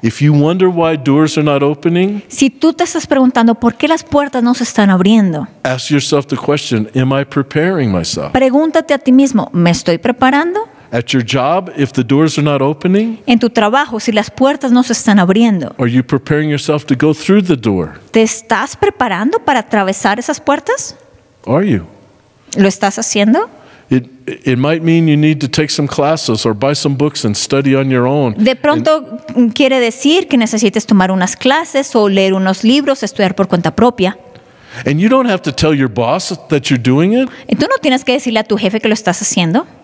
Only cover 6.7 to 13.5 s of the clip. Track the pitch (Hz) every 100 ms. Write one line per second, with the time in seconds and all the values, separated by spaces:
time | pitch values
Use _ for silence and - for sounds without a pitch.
6.7 | 117 107 131 131 135 139 - 135 156 165
7.7 | 190 123 92 82 - 71 262 262 262 320
8.7 | 320 320 285 269 254 277 240 - 180 175
9.7 | 170 - 170 233 247 254 277 339 381 453
10.7 | - - 120 123 135 113 131 131 175 180
11.7 | 147 135 - 117 139 156 147 147 143 135
12.7 | 147 180 196 226 226 - 240 240